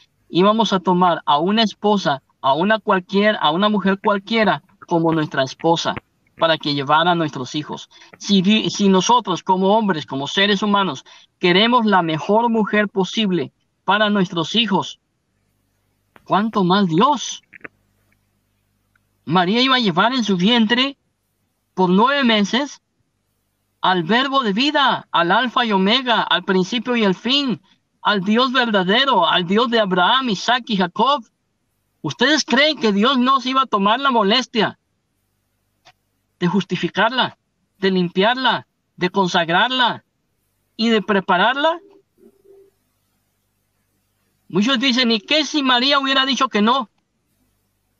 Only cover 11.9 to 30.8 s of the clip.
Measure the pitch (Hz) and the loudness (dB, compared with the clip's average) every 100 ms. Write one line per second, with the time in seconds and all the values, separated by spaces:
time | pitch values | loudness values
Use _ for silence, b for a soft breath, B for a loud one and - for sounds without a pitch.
11.9 | 190 165 156 - 208 233 226 208 214 208 | 2 0 -4 0 0 2 0 0 0 0
12.9 | 196 185 - 208 175 131 - _ _ - | -2 -4 -2 -2 -2 -4 -10 _ _ -2
13.9 | 202 208 208 180 170 156 220 220 180 - | 0 2 0 -2 -2 -4 -2 -2 -2 -4
14.9 | - _ _ _ _ _ _ _ _ _ | -12 _ _ _ _ _ _ _ _ _
15.9 | _ _ - - 175 220 214 175 196 190 | _ _ -20 -2 0 0 0 2 2 2
16.9 | 160 262 285 - - _ - - - _ | 2 2 2 -4 -14 _ -20 -20 -20 _
17.9 | _ _ _ _ _ _ _ _ _ _ | _ _ _ _ _ _ _ _ _ _
18.9 | _ _ _ - 180 175 233 262 254 220 | _ _ _ -2 0 2 0 2 2 0
19.9 | 165 220 262 208 185 185 240 214 233 277 | 0 0 0 -2 0 2 2 2 0 -2
20.9 | - _ _ _ _ _ _ _ - 180 | -6 _ _ _ _ _ _ _ -2 2
21.9 | 185 247 285 247 214 196 233 285 - _ | 4 2 2 2 0 0 -2 -4 -10 _
22.9 | _ _ _ _ _ _ _ _ _ 170 | _ _ _ _ _ _ _ _ _ -2
23.9 | 185 160 226 277 269 226 196 285 294 262 | -2 0 0 0 0 -2 -2 0 0 0
24.9 | 170 - 156 170 208 247 262 240 196 190 | -2 -4 -2 0 0 0 -2 0 0 2
25.9 | 254 254 214 160 175 180 190 180 240 220 | 0 0 -2 0 -4 0 -2 0 -4 -4
26.9 | 240 208 180 226 285 277 170 b b _ | 0 0 -2 -2 -2 -2 -6 b b _
27.9 | _ 190 208 185 220 262 262 240 202 180 | _ -4 -2 0 0 2 0 0 0 0
28.9 | 220 277 226 160 170 175 202 240 233 208 | 0 2 2 2 0 0 0 2 0 0
29.9 | 180 180 254 254 185 - 247 240 196 | 2 2 0 -2 -4 -2 -2 -2 -2